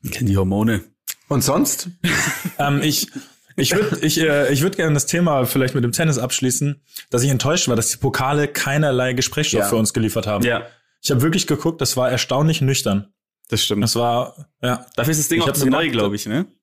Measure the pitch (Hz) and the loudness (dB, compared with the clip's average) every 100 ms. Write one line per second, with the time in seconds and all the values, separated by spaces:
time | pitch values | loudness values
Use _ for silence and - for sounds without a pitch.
0 | - - 120 95 92 98 110 110 - _ | -8 -2 0 2 2 2 2 0 -4 _
1 | - - _ 139 - 147 285 - 180 - | -14 -14 _ -2 2 0 0 -2 -8 -4
2 | 175 156 - - 175 - 143 143 151 147 | -2 0 -2 -4 -8 -4 0 0 0 -2
3 | - - - _ _ - 143 185 214 - | -4 -10 -16 _ _ -4 0 2 0 0
4 | 156 160 160 143 131 139 170 - 160 147 | 0 0 2 2 2 2 0 0 0 0
5 | - 170 175 143 120 135 131 135 120 - | 0 0 2 2 0 0 0 0 -2 0
6 | 160 135 123 - 127 123 143 143 _ - | 0 0 -2 -2 -2 0 -2 -4 _ -20
7 | - 120 135 131 139 175 - 117 113 - | -4 0 2 2 0 0 0 0 0 -2
8 | 135 - 131 147 143 - - 143 151 127 | -2 0 0 0 0 -2 -2 0 2 2
9 | 127 127 127 - 147 110 101 113 110 - | 0 0 -2 -2 -2 0 2 2 0 0
10 | 110 117 107 104 120 117 - - _ _ | 0 0 -2 0 2 0 -4 -20 _ _
11 | - 135 147 160 - 147 165 165 131 - | 0 2 2 2 0 0 -2 -2 -2 0
12 | 127 120 - 131 156 160 135 135 113 101 | 0 0 -2 0 2 2 0 0 0 0
13 | 101 _ _ _ _ 110 - 104 110 117 | -2 _ _ _ _ -2 0 0 0 0
14 | 120 120 127 - 147 _ 123 123 - - | 2 0 -2 -8 -20 _ -4 -4 -6 -4
15 | 127 156 147 170 165 156 135 135 160 120 | 0 0 0 0 0 0 2 2 2 0
16 | 104 101 - 120 190 _ | 0 -2 -4 -4 -4 _